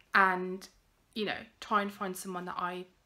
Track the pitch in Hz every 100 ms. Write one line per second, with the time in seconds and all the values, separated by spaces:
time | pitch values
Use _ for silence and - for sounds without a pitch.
0 | _ 208 190 180 185 190 - _ _ _
1 | _ 226 190 - 220 _ - 208 202 202
2 | 196 185 196 180 180 - 175 180 180 _